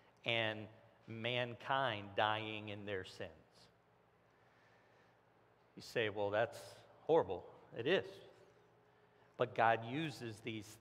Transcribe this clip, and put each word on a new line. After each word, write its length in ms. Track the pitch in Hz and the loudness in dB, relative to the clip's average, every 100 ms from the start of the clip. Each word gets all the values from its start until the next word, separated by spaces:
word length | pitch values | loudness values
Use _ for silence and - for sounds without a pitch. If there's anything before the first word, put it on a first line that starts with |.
| - _ - | -20 _ 0
and 420 | 117 110 107 104 - - - - | 2 2 -2 -8 -14 -20 -20 -12
mankind 1000 | 113 113 123 123 113 - 135 135 104 101 101 | -6 -2 0 -2 -4 -2 0 0 -2 -4 2
dying 500 | 107 107 110 107 107 | 2 2 -2 -6 -8
in 180 | 104 101 | -8 -4
their 200 | 98 92 | -6 -6
sins. 240 | - 92 78 - - - _ _ _ _ _ _ _ _ _ _ _ _ _ - _ _ _ _ _ _ - | -10 -12 -12 -20 -20 -20 _ _ _ _ _ _ _ _ _ _ _ _ _ -20 _ _ _ _ _ _ -16
You 40 | |
say, 280 | - - 110 | -4 0 2
"Well, 220 | 101 101 | 2 2
that's 280 | 104 117 - - - - - - | 4 2 -2 -16 -18 -20 -8 4
horrible." 380 | 160 104 87 - - - - | 4 4 -2 -8 -18 -14 -4
It 100 | 120 | 2
is. 240 | 180 - - - - - - _ _ _ _ _ _ - - | 2 0 -10 -20 -20 -20 -20 _ _ _ _ _ _ -10 -2
But 180 | 120 - | 0 4
God 300 | 113 117 117 | 6 6 0
uses 520 | 135 160 123 120 104 | -4 -4 -6 -10 -8
these 240 | 127 110 101 - | -8 -8 -10 -8